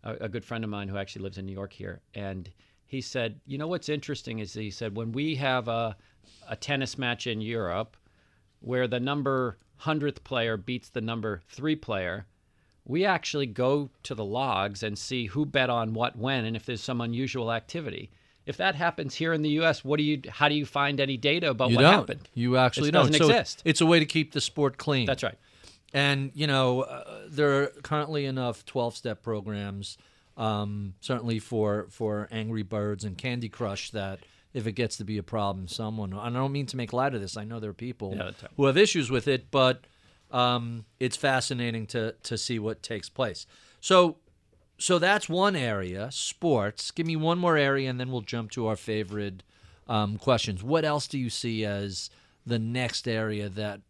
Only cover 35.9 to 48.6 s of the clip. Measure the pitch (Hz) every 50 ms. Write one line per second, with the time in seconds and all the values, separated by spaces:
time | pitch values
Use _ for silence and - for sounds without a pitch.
35.9 | 110 110 104 95 92 101 107 120 120 127 131 139 139 143 139 117 - 131 120 107
36.9 | - 120 131 139 123 110 98 92 - 110 104 107 117 117 107 104 95 - 117 123
37.9 | 123 _ 107 95 98 104 95 95 101 - - - - - 139 135 131 165 208 202
38.9 | - 175 139 113 131 123 110 147 135 127 - - - 139 131 127 127 - - _
39.9 | _ _ _ - _ _ _ _ - 123 123 123 123 123 117 117 117 117 107 _
40.9 | _ _ 131 127 - - - 139 131 131 123 - 135 123 120 120 113 113 110 104
41.9 | - 120 110 113 - _ _ - 120 110 - - 123 113 104 110 113 - - -
42.9 | 113 104 - - _ - 131 110 90 - - _ - - - - _ _ - -
43.9 | 190 185 180 170 165 _ _ _ _ _ _ _ _ _ _ _ _ _ - -
44.9 | 185 175 160 185 202 214 - - 160 180 190 202 190 160 131 117 107 98 95 90
45.9 | 90 95 104 131 139 - - - - _ 170 170 143 117 98 104 104 - - -
46.9 | - - 165 165 165 156 156 160 170 180 180 175 160 151 143 139 135 139 135 131
47.9 | 127 123 127 131 127 123 104 - - 120 113 104 - -